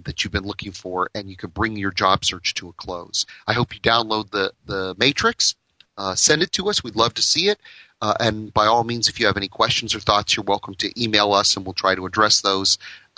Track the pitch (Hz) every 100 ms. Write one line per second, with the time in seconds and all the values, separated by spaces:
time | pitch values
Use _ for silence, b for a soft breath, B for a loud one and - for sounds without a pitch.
0 | 87 - 104 101 98 101 104 92 92 90
1 | 92 107 98 92 98 - 113 107 98 95
2 | 95 120 - 90 - - 87 - - 87
3 | 92 - - B - 110 120 - 117 117
4 | 110 107 104 101 95 - - 98 95 92
5 | 131 147 226 - - - _ _ _ -
6 | 98 92 - 151 180 - 190 202 123 104
7 | 117 - - 127 190 208 B B B -
8 | 107 - 113 107 107 113 107 117 113 120
9 | 110 - 107 104 95 - 117 - 113 110
10 | - 104 104 - 98 101 - 95 104 -
11 | 117 107 104 98 104 - 95 92 95 92
12 | 92 107 107 - 101 95 98 - B B
13 | B